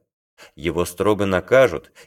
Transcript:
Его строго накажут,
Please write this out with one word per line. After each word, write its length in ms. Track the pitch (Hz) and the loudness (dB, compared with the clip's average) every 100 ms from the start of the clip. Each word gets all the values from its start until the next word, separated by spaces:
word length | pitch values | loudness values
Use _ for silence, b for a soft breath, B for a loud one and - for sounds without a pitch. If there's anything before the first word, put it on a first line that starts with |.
| _ _ _ _ b - | _ _ _ _ b -8
Его 300 | 78 80 90 | -6 -4 -4
строго 400 | - 101 101 101 | -2 -2 0 0
накажут, 680 | 90 - 127 131 80 - b | -2 2 2 2 0 -12 b